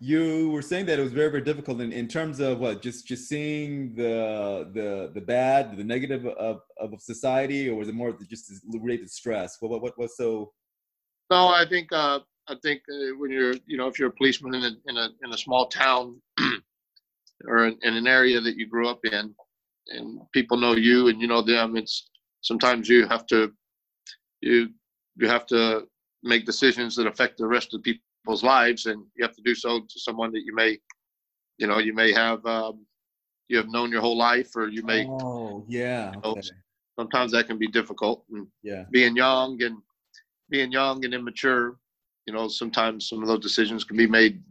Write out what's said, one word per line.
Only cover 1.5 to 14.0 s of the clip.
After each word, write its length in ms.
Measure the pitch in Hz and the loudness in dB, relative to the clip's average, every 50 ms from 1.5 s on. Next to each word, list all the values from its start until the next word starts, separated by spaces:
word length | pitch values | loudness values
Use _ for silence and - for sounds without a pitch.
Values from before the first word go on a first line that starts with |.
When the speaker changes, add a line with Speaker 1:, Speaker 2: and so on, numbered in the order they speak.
| 151 143 147 - 127 117 123 | -4 -4 -4 -6 -6 -6 -6
Speaker 1:
in, 100 | 117 113 | -6 -6
in 160 | 117 120 113 | -6 -6 -6
terms 320 | - 160 160 156 143 131 | -4 -4 -4 -4 -4 -2
of 180 | 143 131 127 117 | -2 -2 0 0
what, 220 | 127 120 104 98 | -2 -2 -4 -4
just, 260 | 98 123 117 - - | -8 -10 -12 -12 -10
just 220 | - 127 120 - - | -10 -10 -10 -8 -6
seeing 640 | 147 147 151 151 151 151 147 147 143 139 139 123 110 | -6 -6 -4 -4 -6 -6 -6 -6 -6 -8 -8 -8 -6
the, 760 | 113 117 117 113 113 110 110 107 107 104 101 101 92 76 85 95 | -4 -2 -2 0 -2 -2 -2 -4 -4 -4 -4 -4 -6 -8 -8 -8
the, 380 | 110 107 104 101 98 92 78 76 | -6 -6 -4 -4 -6 -6 -8 -10
the 80 | 104 | -10
bad, 560 | 95 92 120 123 127 131 135 139 139 113 101 | -6 -2 0 0 2 4 4 2 2 0 -4
the 80 | 98 104 | -8 -6
negative 400 | 110 117 131 131 135 139 127 120 | -4 -4 -2 -2 -4 -4 -6 -6
of, 340 | 120 - - 104 113 110 104 - _ _ - | -6 -6 -4 -4 -4 -4 -6 -10 _ _ -10
of 180 | 110 107 104 98 | -10 -10 -10 -12
society, 720 | - - 113 - - 131 127 131 139 135 143 139 139 127 | -14 -14 -10 -6 -2 0 0 0 0 0 -2 -4 -4 -4
or 60 | 113 | -4
was 160 | 107 104 107 | -4 -6 -6
it 40 | 110 | -6
more 140 | 117 120 120 | -6 -6 -6
of 100 | 110 - | -6 -8
the, 60 | 101 | -12
just 260 | 90 113 110 - - 101 98 87 98 113 113 | -18 -18 -18 -18 -18 -20 -20 -14 -10 -10 -6
related 300 | 110 120 120 117 104 90 | -4 -4 -4 -4 -6 -10
stress? 480 | - - - 123 110 104 90 90 - - | -16 -10 -6 -4 -4 -4 -4 -6 -8 -8
What, 100 | 117 110 | -8 -6
what, 120 | 120 113 117 | -6 -6 -6
what, 100 | 123 - | -8 -8
what's 200 | - 120 113 - | -6 -8 -8 -6
so? 380 | - 123 117 113 107 107 - _ _ _ _ _ _ _ _ _ _ _ _ _ _ _ - | -4 -2 -2 -2 -2 -6 -10 _ _ _ _ _ _ _ _ _ _ _ _ _ _ _ 2
Speaker 2:
No, 180 | 185 180 180 180 | 4 6 6 6
I 180 | 175 175 170 160 | 6 6 4 4
think, 240 | 185 180 165 156 170 | 2 -2 -2 -2 -2
uh, 280 | 156 151 143 143 139 - _ _ _ _ - | 0 2 2 0 -2 -4 _ _ _ _ -14
I 60 | 139 123 - | -12 -6 -4
think, 180 | 151 147 135 - - | -4 -4 -4 -6 -10
uh, 240 | 143 143 139 135 135 135 | -10 -6 -6 -6 -6 -6
when 120 | 143 135 | -6 -4
you're, 220 | 135 131 131 127 127 127 - | -2 0 0 0 0 -2 -6
you 100 | - 151 | -8 -6
know, 120 | 127 127 131 | -6 -4 -4
if 100 | 123 | -2
you're 100 | - | -2